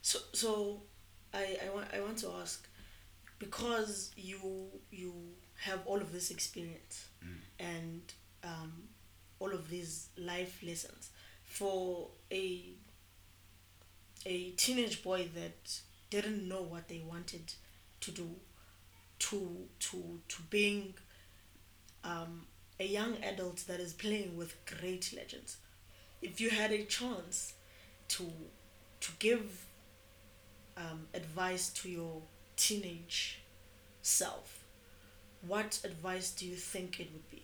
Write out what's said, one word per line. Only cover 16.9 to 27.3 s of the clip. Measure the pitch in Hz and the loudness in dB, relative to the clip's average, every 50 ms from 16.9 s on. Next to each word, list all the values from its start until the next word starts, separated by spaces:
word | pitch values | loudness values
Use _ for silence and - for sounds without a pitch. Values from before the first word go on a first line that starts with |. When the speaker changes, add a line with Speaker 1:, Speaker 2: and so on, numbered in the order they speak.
| 175 165 160 | -6 -6 -4
Speaker 1:
wanted | 160 170 175 175 - - 170 165 165 - - - - - - - - - - | -4 -4 -4 -4 -4 -6 -6 -6 -8 -8 -10 -10 -18 -18 -18 -18 -18 -10 -8
to | - - | -6 -6
do, | 165 165 170 165 170 185 190 - - - - - - - - - - - - - - - | -4 -4 -4 -4 -4 -8 -10 -16 -18 -18 -20 -20 -20 -20 -20 -20 -20 -20 -20 -20 -2 0
to, | - - 214 202 196 175 175 180 185 180 - - | 2 2 4 2 0 0 -2 -4 -6 -10 -4 -2
to, | - - - 185 175 170 170 170 - - | -2 -2 -2 -2 -4 -4 -6 -8 -6 -6
to | - - 165 - | -6 -6 -4 4
being, | - 208 208 202 202 202 196 190 185 - - - - - - - - - - - - - - - - - - - - - - | 6 8 8 8 8 4 0 -2 -8 -10 -16 -18 -18 -18 -18 -18 -20 -20 -20 -20 -20 -18 -18 -18 -18 -18 -18 -18 -18 -10 -6
um, | 180 170 165 165 165 170 165 165 - - - - - - - | -4 -2 -2 -2 -4 -6 -8 -10 -14 -16 -18 -18 -18 -4 0
a | 190 | 2
young | 196 196 208 214 233 226 208 220 | 4 4 4 4 4 2 2 2
adult | 196 196 190 185 180 180 180 - | 0 2 2 0 0 0 -2 -2
that | - 180 180 | -2 0 0
is | 180 170 160 | 0 -2 -2
playing | - - 214 208 214 202 185 170 170 | 0 4 4 4 4 4 0 0 -2
with | 170 165 - - - | -4 -4 -6 -8 -8
great | - - 156 170 185 185 180 185 - - | -8 -6 -2 0 0 0 2 0 -2 -2
legends, | - - - - - - - - - - - - - - - - - - - - - - | -4 -6 -6 -8 -8 -8 -8 -10 -10 -10 -18 -18 -18 -18 -18 -18 -18 -18 -18 -10 -4 -4
if | 180 170 - | -4 0 4
you | 220 226 | 4 6
had | 220 214 214 214 214 | 6 6 6 6 6
a | 208 208 | 6 4
chance | - - - 240 247 233 185 170 175 | 4 2 2 2 2 0 0 -2 0